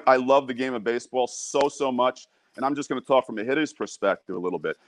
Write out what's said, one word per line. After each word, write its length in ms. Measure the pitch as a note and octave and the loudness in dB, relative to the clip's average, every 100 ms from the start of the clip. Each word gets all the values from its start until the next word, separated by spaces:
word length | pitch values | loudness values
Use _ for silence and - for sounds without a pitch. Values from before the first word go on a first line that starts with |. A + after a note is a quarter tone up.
| C3+ | 6
I 100 | C3 | 4
love 300 | B2+ C#3 C3 | 6 2 2
the 80 | |
game 200 | B2 C3 | -4 -4
of 100 | A#2+ | -2
baseball 420 | A2 A#2+ - B2+ A#2+ | -2 -4 -4 -4 -4
so, 420 | - - C#3+ C#3+ | -6 -4 0 0
so 220 | - C3+ | 0 -2
much, 380 | B2 B2+ - - _ _ - | 2 0 0 -20 _ _ -6
and 80 | |
I'm 100 | C3+ D3 | -4 -4
just 120 | C#3 | -4
gonna 120 | B2+ | -6
talk 260 | - C3 B2 | 2 2 2
from 120 | A2 | -6
a 60 | |
hitter's 280 | A#2 D3 D3 | -2 -2 -2
perspective 640 | - G#2 - G2 F2+ - F2+ | -6 -10 -2 0 0 -4 -6
a 20 | |
little 220 | F2+ E2+ | -4 -4
bit. 160 | D#2+ - | -6 -8